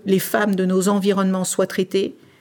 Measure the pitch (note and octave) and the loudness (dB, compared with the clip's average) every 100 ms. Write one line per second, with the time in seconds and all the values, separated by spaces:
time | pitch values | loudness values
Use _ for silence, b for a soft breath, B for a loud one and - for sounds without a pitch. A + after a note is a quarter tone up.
0 | - F#3+ - A3 G#3 F#3 F#3 F#3 F#3 G3+ | 0 0 2 0 0 0 0 2 2 0
1 | F#3+ G3 F#3+ F#3+ F3+ - F#3+ - F#3 G3 | 2 0 0 0 -2 -2 -2 -2 -2 -2
2 | G#3 - b b | -4 -6 b b